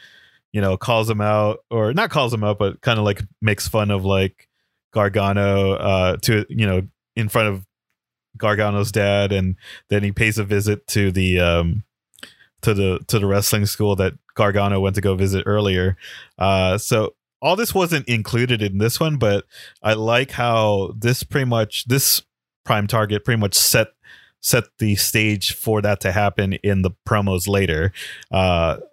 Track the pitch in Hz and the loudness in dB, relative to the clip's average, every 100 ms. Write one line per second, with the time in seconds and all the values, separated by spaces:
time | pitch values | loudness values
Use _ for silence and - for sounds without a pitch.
0 | - - _ _ _ 107 98 92 - 113 | -20 -20 _ _ _ -2 -2 -2 0 0
1 | 110 107 104 107 104 110 - 117 107 160 | 0 0 2 2 2 -2 -4 -2 0 0
2 | 214 151 120 113 104 101 98 - 135 110 | -2 0 0 0 0 0 -2 -2 -2 0
3 | 104 101 101 - 107 101 - 110 104 101 | 0 -2 -6 -2 -2 -2 -2 -2 0 0
4 | 95 95 95 _ _ _ _ _ _ 110 | 0 0 0 _ _ _ _ _ _ 0
5 | 101 104 98 101 101 98 95 98 98 95 | 2 2 0 2 2 2 2 0 0 2
6 | 92 - - 107 - 117 104 92 98 _ | 2 0 0 0 0 -2 0 0 -2 _
7 | _ - 107 117 107 95 95 _ _ _ | _ -6 -2 0 0 -2 -10 _ _ _
8 | _ _ _ - 110 104 104 101 98 107 | _ _ _ -4 0 0 0 0 0 0
9 | 101 101 101 98 92 92 - - - 104 | 2 2 2 0 0 -4 -10 -18 -4 -2
10 | 101 101 110 107 101 101 101 104 - 110 | -2 0 0 0 -2 0 0 -2 -2 0
11 | 98 92 92 90 87 85 85 107 - _ | 0 2 2 2 2 2 0 -2 -6 _
12 | _ - - _ _ - 117 101 95 90 | _ -20 -20 _ _ -6 -2 0 0 -2
13 | - 110 101 98 104 107 101 - 104 98 | -2 -2 0 0 0 0 -2 0 0 0
14 | 92 - _ - 104 101 101 98 98 98 | -2 -4 _ 0 0 2 0 0 0 0
15 | 98 95 98 95 - 104 101 92 92 90 | -2 0 0 0 0 0 2 2 0 -2
16 | - - - - 95 95 92 101 - 113 | -8 -20 -16 -2 0 2 2 0 0 0
17 | 107 _ _ - 147 196 233 196 170 160 | 0 _ _ -4 0 0 0 0 0 -2
18 | 123 117 104 117 123 113 104 95 113 - | -2 -4 -2 -2 0 0 0 0 0 0
19 | 160 147 110 101 - - - - 107 110 | -2 0 0 0 -4 -20 -20 -6 -2 0
20 | 110 120 135 - 120 113 107 101 95 110 | 2 0 0 -4 0 2 2 2 -2 -2
21 | 117 123 - 143 127 117 107 - 117 139 | 0 0 -2 -2 0 0 -2 -4 -2 0
22 | - - - _ _ _ - 110 101 113 | 2 -2 -4 _ _ _ -2 0 0 0
23 | 104 104 - 117 101 - - 120 110 _ | 0 -2 0 0 2 2 2 2 0 _
24 | - - _ _ - 123 - - 110 104 | -20 -20 _ _ 0 0 0 -2 0 0
25 | - 110 107 104 - - 117 107 104 101 | -2 -2 -2 -2 -4 -6 -2 0 0 -2
26 | 95 98 101 - 95 95 101 98 92 - | -2 0 0 0 -2 -2 -2 0 -2 -4
27 | - 107 101 92 101 98 92 78 82 - | -2 0 0 -2 0 0 0 0 -2 -4
28 | - - - 95 92 85 82 - - | -16 -16 -4 0 2 2 0 -4 -10